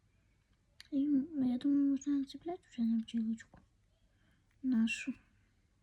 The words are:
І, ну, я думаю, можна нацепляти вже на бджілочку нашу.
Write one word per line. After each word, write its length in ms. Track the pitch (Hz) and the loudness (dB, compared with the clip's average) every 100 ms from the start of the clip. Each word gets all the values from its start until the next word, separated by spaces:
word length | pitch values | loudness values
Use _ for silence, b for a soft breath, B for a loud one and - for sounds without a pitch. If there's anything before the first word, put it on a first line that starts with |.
| _ _ _ _ _ _ _ - - | _ _ _ _ _ _ _ -20 -6
І, 160 | 285 285 | -2 2
ну, 460 | 277 302 302 254 | 2 0 0 0
я 60 | 247 | 0
думаю, 320 | 285 285 277 | 2 4 4
можна 220 | 269 285 | 2 0
нацепляти 500 | 285 269 285 339 370 _ | -2 -2 -8 -8 -8 _
вже 120 | - | -2
на 140 | 226 226 | 0 0
бджілочку 640 | 220 233 220 226 - - - _ _ _ _ _ _ _ _ _ | -2 -4 -2 -4 -8 -20 -20 _ _ _ _ _ _ _ _ _
нашу. 520 | 262 233 226 - - - _ _ _ _ _ _ | 0 2 2 0 -8 -10 _ _ _ _ _ _